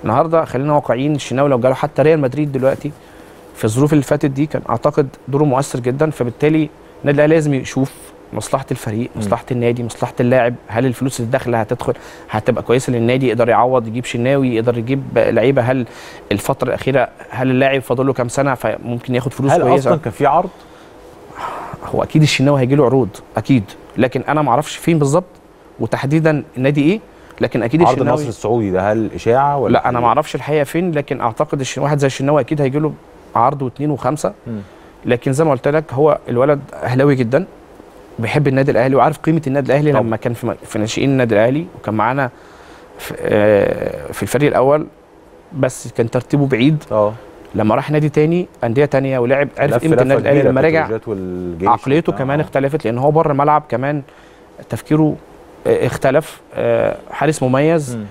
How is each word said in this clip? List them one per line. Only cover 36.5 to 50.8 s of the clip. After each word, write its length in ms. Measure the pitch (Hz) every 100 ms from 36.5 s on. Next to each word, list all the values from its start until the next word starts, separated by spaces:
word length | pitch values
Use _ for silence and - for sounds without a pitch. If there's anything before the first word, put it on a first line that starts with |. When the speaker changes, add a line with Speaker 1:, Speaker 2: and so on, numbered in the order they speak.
| 143 135 -
Speaker 1:
أهلاوي 320 | 76 127 139 135
جدًا، 300 | 117 135 190 - - - - - - -
بيحب 280 | 113 151 143
النادي 240 | 135 139
الأهلي 240 | 110 131 135
وعارف 220 | 127 151
قيمة 220 | - 160 151
النادي 240 | 139 127
الأهلي 200 | 135 151
Speaker 2:
طبعًا. 120 | 131
Speaker 1:
لما 140 | 113 110
كان 160 | 123
في 140 | 117 117
م-، 80 | 95 -
في 140 | 110
ناشئين 300 | 107 - 135
النادي 260 | 135 123 101
الأهلي، 300 | 113 139 175 -
وكان 140 | -
معانا 360 | 107 107 135 131 - - - - - - -
في، 160 | - -
آه، 920 | - 104 104 104 - - - - -
في 120 | -
الفريق 260 | 101 - 147
الأول، 380 | 95 131 151 - - - - - - -
بس 340 | 160 131 - 123
كان 220 | - 117
ترتيبه 380 | 127 - 147 139
بعيد. 360 | 123 131 151 -
Speaker 2:
آه. 220 | 110 104 113 - - - 95
Speaker 1:
لما 200 | 107 117
راح 160 | 139
نادي 180 | 151 151
تاني، 380 | 147 151 170 180 -
أندية 220 | 120 117 143
تانية، 340 | 139 135 131
ولعب، 280 | 120 135 139 -
عرف 160 | 139
Speaker 2:
لف 80 | 123
Speaker 1:
قيمة 120 | 160 156
Speaker 2:
لفة 80 |
Speaker 1:
النادي 180 | 131 131
الأهلي 180 | 110 143
Speaker 2:
كبيرة، 120 | 131
Speaker 1:
لما 100 | 127
رجع. 240 | 151 160